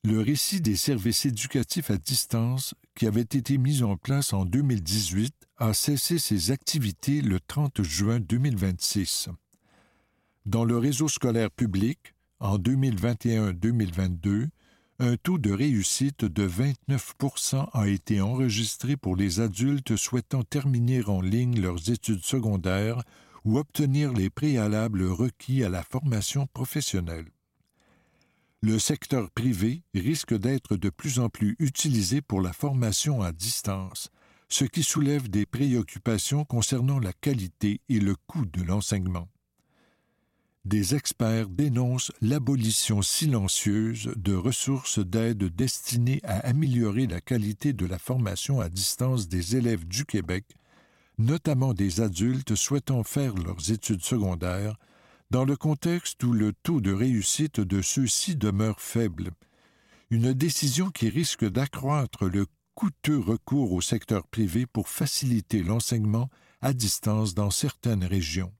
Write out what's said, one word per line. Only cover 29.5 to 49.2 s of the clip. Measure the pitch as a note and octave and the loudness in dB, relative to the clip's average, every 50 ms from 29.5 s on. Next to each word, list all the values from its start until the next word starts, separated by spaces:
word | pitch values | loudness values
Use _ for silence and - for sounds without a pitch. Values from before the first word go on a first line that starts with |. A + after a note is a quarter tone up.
| A#2 F2 F#2+ A2+ C3+ E3+ - _ - | 2 2 2 0 0 -2 -8 _ -4
risque | G2 F2 A#2+ E3 D3+ - - A#2 | -2 0 0 -2 -2 0 -2 -2
d'être | G#2+ F#2+ A#2+ C#3 C3 _ - G#2+ | 0 2 0 -2 -2 _ -2 -2
de | F#2+ E2 G2+ | 0 0 -2
plus | - - - D3+ B2+ B2 | -4 -4 -6 -2 0 0
en | B2 | 0
plus | A2 - - G#2+ G2+ A2+ - | 0 0 0 0 0 2 0
utilisé | E3 C3+ C3+ - - D#3 C3 A2+ G2 F2+ B2 D3 | -2 -2 -2 -2 0 2 2 2 2 2 0 -2
pour | C#3+ _ G#2 F#2+ | -2 _ 0 0
la | F#2 F2+ E2 | 0 0 -2
formation | - - D3 C#3 C3 A#2 A2 G2+ - - D3 D3 A#2+ | -4 -2 -2 0 2 0 2 0 0 0 0 0 0
à | G2 F2 E2 | -2 -4 -4
distance, | E2 F2+ A2+ - - - G2+ G2 F#2+ F#2+ F#2 - - - - _ _ _ _ _ _ _ | -4 -6 -4 -4 -4 -4 -4 -4 -4 -6 -10 -10 -12 -14 -14 _ _ _ _ _ _ _
ce | _ - - C#3 | _ 0 0 0
qui | C3+ - E3+ D3 | 0 0 -2 0
soulève | - - F3 D3 C#3 D3 D3 C3 A2 | 0 2 2 2 2 2 0 -2 0
des | F2+ G#2 G2+ | 0 0 0
préoccupations | - - A#2 C#3 C#3 B2 A#2+ G2+ - - - - A#2+ A2+ G#2 - - C3+ D3 D3+ | 0 0 0 2 2 2 2 0 -2 -8 -6 -2 0 0 0 0 0 0 -2 -2
concernant | - - A#2 G#2+ - C#3 B2+ A#2+ C3+ C#3 C3+ | 0 0 0 0 2 0 0 2 2 0 0
la | A#2 F#2 | -2 -2
qualité | F2+ _ - D3 C#3 A#2+ F#2+ F2 - _ - G#2 G#2 - _ - | -6 _ -2 0 0 0 -2 -6 -4 _ 0 0 0 0 _ 0
et | C3 G#2+ | 2 2
le | G2+ G2 F#2+ | 4 2 0
coût | - _ - - E3 B2 | -2 _ -8 -4 -4 -4
de | F#2 - F2+ | -2 -2 -4
l'enseignement. | F2+ E2 F#2+ G#2 G2+ - A2 G2 F2+ F#2 F#2 F2 E2+ F#2 _ _ _ _ _ _ _ _ _ _ _ _ _ _ _ _ _ _ _ _ _ _ _ _ _ _ _ | 0 0 0 0 0 -2 -2 -2 -2 -2 -4 -4 -6 -10 _ _ _ _ _ _ _ _ _ _ _ _ _ _ _ _ _ _ _ _ _ _ _ _ _ _ _
Des | F#2+ G2+ G#2+ G2 F2+ C3+ | 0 0 2 2 2 0
experts | D3 - - - _ A#2+ A2 A2+ A2+ A2+ | 0 0 -4 -2 _ 0 2 2 0 -2
dénoncent | G2 F2+ F2 D3 D3 A#2+ A#2+ B2+ B2 B2+ B2+ - - - - | -2 0 0 2 2 2 2 2 2 0 0 -2 -6 -4 0
l'abolition | - G#2+ C#3 D3+ B2 B2 C#3+ B2+ A2+ A2 A2 - - - A2 G2+ F#2+ | 0 2 2 2 2 2 2 2 2 2 2 0 2 2 2 2 2
silencieuse | - - - E3 D3+ C3+ A2+ F#2+ F#2 - - - G#2+ G2+ G#2+ A2 A2+ A#2 A2+ G#2+ A#2 A#2+ | 0 0 0 2 2 2 2 2 0 0 0 2 2 2 2 2 0 -2 -4 -6 -6 -6
de | A2+ F#2 G2+ G2 | -2 0 0 0
ressources | F#2 F2 B2 A#2+ - - C3+ C3+ C3 C3 - - | 2 2 0 0 0 0 0 -2 -2 -2 -2 -2
d'aide | A2 G2+ F2 F2+ A2+ A2+ A#2 A#2 G#2 G2 | -2 -2 0 0 0 0 0 0 0 -2
destinées | F2+ E2+ E2+ C3 B2+ - - - - A#2+ A#2+ A#2+ B2 C3 C#3+ - | -2 0 -2 -2 -2 -2 -6 -6 -2 0 0 2 2 0 -2 -2
à | - G#2 G2 | -4 -4 -2
améliorer | - B2+ A#2+ C#3+ D#3+ C#3+ B2 A#2+ A#2 G#2+ G2+ A2+ C3 | 0 0 0 2 2 2 2 2 2 2 2 0 0
la | A2 E2+ F2 | 0 -2 -6
qualité | - - C3 A#2+ G#2 G#2 G#2+ - - D3 | -4 -2 -2 0 0 -2 -4 -2 -2 -2
de | C3+ G2 F2+ | 0 0 -2
la | F2 F#2 F2+ | -4 -4 -6
formation | - - B2+ B2+ A#2+ G2 F#2 - - - C#3 C3 | -4 -4 -2 0 0 -2 -2 -4 -4 -2 -2 -2
à | G2+ | -2
distance | E2+ E2+ F#2+ G2 - - - B2+ B2+ C3 B2 | -4 -4 -4 -2 -4 -2 -2 0 0 0 0